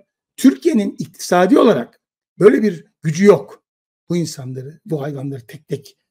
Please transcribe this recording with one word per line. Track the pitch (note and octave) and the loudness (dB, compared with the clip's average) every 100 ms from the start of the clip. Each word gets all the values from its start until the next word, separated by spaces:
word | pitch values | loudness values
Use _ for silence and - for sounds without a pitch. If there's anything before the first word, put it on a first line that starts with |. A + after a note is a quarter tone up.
| _ _ _ - | _ _ _ 0
Türkiye'nin | C4 - F4 B3+ G3+ - | 2 2 0 -2 -2 -6
iktisadi | - - - F3+ F#3 C4+ | -14 -14 -2 0 2 4
olarak | B3+ D3+ A#2 _ _ _ _ - | 2 0 -4 _ _ _ _ 2
böyle | F#3+ C4+ | 4 4
bir | G#3+ E3+ - _ | 0 -4 -12 _
gücü | D#3 D#3 | -6 2
yok. | G3+ F3+ - - _ _ _ _ - | 4 4 0 -20 _ _ _ _ -8
Bu | F3 | -6
insanları, | D#3+ - B2+ C3 C3 D#3+ | -6 -10 -14 -14 -16 -20
bu | - D#3 | -8 -8
hayvanları | C#3 C#3+ C#3 C3+ - | -6 -10 -10 -12 -16
tek | D3 - | -20 -12
tek, | C#3+ - _ _ | -12 -12 _ _